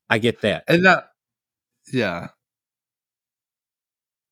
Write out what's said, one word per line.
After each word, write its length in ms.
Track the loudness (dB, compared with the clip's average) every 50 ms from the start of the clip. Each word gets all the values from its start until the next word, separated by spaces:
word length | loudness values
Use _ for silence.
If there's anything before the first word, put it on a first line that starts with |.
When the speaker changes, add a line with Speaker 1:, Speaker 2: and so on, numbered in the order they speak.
| _ -4
Speaker 1:
I 80 | -2
get 240 | 0 0 -2 -2 -2
that. 220 | -2 -2 -2 -2 -2
Speaker 2:
And 180 | 0 0 2 4
that, 240 | 4 2 2 -2 -8 _ _ _ _ _ _ _ _ _ _ _ _ _ _ _ -8
yeah. 380 | -4 -4 -2 -4 -4 -8 -12 -14 _ _ _ _ _ _ _ _ _ _ _ _ _ _ _ _ _ _ _ _ _ _ _ _ _ _ _ _ _ _ _ _ _ _ _ _ _ _ _ _